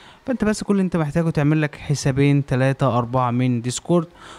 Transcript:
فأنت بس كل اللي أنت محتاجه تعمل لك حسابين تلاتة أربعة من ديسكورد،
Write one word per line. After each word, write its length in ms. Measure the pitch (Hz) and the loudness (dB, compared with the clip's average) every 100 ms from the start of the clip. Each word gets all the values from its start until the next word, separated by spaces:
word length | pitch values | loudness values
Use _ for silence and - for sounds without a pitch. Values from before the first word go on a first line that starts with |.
| - - - | -20 -12 -6
فأنت 180 | 247 | -2
بس 200 | 208 214 | -2 0
كل 80 | 202 | 0
اللي 100 | 202 | 0
أنت 140 | 185 175 | 0 0
محتاجه 340 | 147 170 165 | -2 0 0
تعمل 320 | 156 147 156 | 0 2 2
لك 140 | 151 - | 0 -4
حسابين 680 | - 139 143 131 143 143 135 | -4 -2 0 2 4 2 2
تلاتة 520 | 127 135 131 135 120 | 0 0 2 0 0
أربعة 320 | 117 127 123 | 0 0 0
من 300 | 120 127 120 | 0 0 0
ديسكورد، 460 | 123 - - 175 160 - - | -4 -6 0 0 0 -10 -20